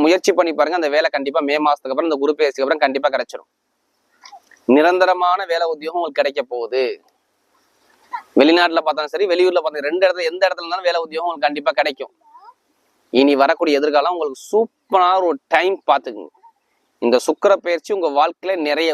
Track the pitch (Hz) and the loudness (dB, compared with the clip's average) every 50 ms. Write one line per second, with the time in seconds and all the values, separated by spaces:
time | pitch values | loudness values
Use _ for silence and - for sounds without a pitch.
0 | 147 160 180 185 - 202 175 180 170 165 147 143 147 147 - - 160 143 143 156 | 4 4 2 2 2 0 2 2 0 0 2 0 0 0 0 -2 -2 0 0 0
1 | 165 160 - 139 135 139 143 160 147 139 147 151 151 147 147 - - 131 131 143 | 0 0 -2 -2 -4 -2 -2 -2 -2 0 0 0 2 0 0 -2 -4 -6 -4 -2
2 | 165 165 151 139 139 151 147 - 156 139 - 135 135 139 160 147 147 135 131 139 | -2 -2 -2 -2 -2 -2 0 0 0 -2 0 -2 -2 -2 0 0 0 -2 -2 -2
3 | 143 143 135 123 120 - - - - _ _ _ _ _ _ _ _ _ _ _ | -4 -2 -2 -4 -8 -8 -12 -18 -18 _ _ _ _ _ _ _ _ _ _ _
4 | _ _ _ _ _ - - - _ _ _ _ - - 131 147 156 175 185 180 | _ _ _ _ _ -20 -20 -20 _ _ _ _ 0 4 4 6 6 4 4 4
5 | 185 180 180 180 180 180 180 196 190 170 165 170 170 165 160 147 151 160 170 175 | 2 2 2 0 0 -2 -2 -2 -2 -4 -4 -2 -2 -4 -4 -6 -8 -6 -6 -4
6 | 170 156 139 151 139 143 139 147 123 - 123 120 117 107 123 131 127 117 98 - | -6 -4 -2 -2 -2 -2 -2 -4 -8 -6 -8 -8 -6 -4 -2 -2 -2 -2 -4 -10
7 | _ _ _ _ _ _ _ _ _ _ _ _ _ _ _ _ _ _ _ _ | _ _ _ _ _ _ _ _ _ _ _ _ _ _ _ _ _ _ _ _
8 | _ - - - - _ - 113 139 156 170 175 175 170 165 165 156 156 143 151 | _ -16 -16 -16 -12 _ 2 2 4 4 4 4 2 2 0 -2 -2 -2 -4 -4
9 | 151 147 156 165 208 185 170 175 180 185 175 170 156 156 147 147 139 147 165 185 | -6 -6 -4 -4 0 0 2 2 2 2 2 0 -2 -2 -6 -4 -6 -4 0 2
10 | 196 185 175 180 170 160 170 185 190 185 180 175 170 165 175 190 180 175 170 170 | 2 2 2 0 -2 -4 -2 0 0 0 0 -4 -8 -6 -6 -2 -2 0 0 0
11 | 165 156 156 160 170 175 165 143 151 147 147 151 143 160 143 151 147 151 135 - | -4 -4 -6 -6 -4 -4 -4 -2 -2 -2 -2 0 -2 -2 0 0 -2 -2 -2 -8
12 | 127 - _ _ _ _ _ - - - _ _ _ _ _ _ _ _ _ _ | -14 -16 _ _ _ _ _ -20 -20 -20 _ _ _ _ _ _ _ _ _ _
13 | _ - - 120 139 147 143 131 139 147 165 - 170 160 143 139 147 151 143 147 | _ -2 2 2 4 4 4 4 4 2 2 0 0 0 0 0 0 2 0 0
14 | 143 175 180 170 156 143 131 - - - 208 214 226 - _ _ _ - - 190 | 0 0 -2 -4 -6 -8 -8 -12 -10 -2 0 0 0 0 _ _ _ 0 2 2
15 | 180 180 185 190 180 170 143 135 _ - 165 156 175 190 196 - - - 139 139 | 4 4 2 2 0 -2 -2 -4 _ -2 0 0 2 0 -2 -2 0 0 0 0
16 | - 131 107 104 85 73 _ _ _ - _ _ _ _ _ _ _ _ _ - | 0 -6 -12 -14 -16 -18 _ _ _ -20 _ _ _ _ _ _ _ _ _ -4
17 | 120 120 123 120 - - 156 - - 202 196 175 - 175 170 160 - - 208 196 | 0 2 2 2 2 0 -4 0 2 2 2 2 0 -4 -4 -4 -4 -6 -4 -2
18 | 170 151 139 143 151 170 - _ - 185 190 175 151 147 147 156 165 160 | -2 0 2 2 0 0 -2 _ -6 -4 -2 -2 0 -2 0 0 0 -2